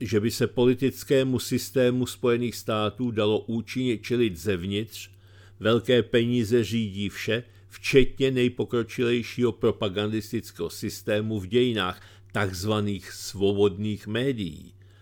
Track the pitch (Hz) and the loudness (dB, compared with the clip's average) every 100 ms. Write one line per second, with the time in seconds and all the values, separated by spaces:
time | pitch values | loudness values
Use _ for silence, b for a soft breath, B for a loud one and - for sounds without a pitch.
0 | 110 107 113 - 117 - 123 123 131 131 | -2 0 0 0 0 4 4 4 0 -2
1 | - 139 131 123 - - - 135 123 127 | 0 2 2 0 -2 -4 -2 0 2 2
2 | 123 - 127 120 120 - - 110 107 104 | -2 -2 0 0 0 -6 -4 -2 -2 -2
3 | 123 110 104 107 - 113 107 131 127 110 | -4 0 2 2 0 -6 -4 -4 -2 -2
4 | - 123 117 82 95 92 92 101 113 - | -2 0 0 0 -2 -2 0 -4 -4 -10
5 | - b b b b b 107 117 110 123 | -18 b b b b b 2 2 4 2
6 | 107 123 117 123 107 120 101 117 110 95 | 4 2 2 2 2 2 2 0 -2 -2
7 | 101 - - 110 - b b - - 139 | -6 -4 -4 -4 -4 b b -10 4 6
8 | 127 - 131 127 123 123 110 120 110 - | 6 4 0 2 0 0 -2 -2 -4 -2
9 | 120 120 110 - 120 113 117 98 107 95 | 0 0 -2 -2 -2 2 0 0 -2 -2
10 | 107 110 104 117 - - 85 - 110 - | -2 -2 -4 -6 -8 -8 -8 -6 -8 -6
11 | - 104 107 110 92 120 127 113 92 92 | -2 -2 -2 -4 0 2 2 2 -2 -4
12 | b b b 101 101 92 104 107 104 98 | b b b -4 -4 -2 -2 0 0 -4
13 | - - - 98 98 101 101 92 107 101 | -8 -14 -12 0 2 4 2 2 -4 -4
14 | - 110 131 123 90 76 80 - b b | -4 -2 -2 -2 -6 -10 -18 -20 b b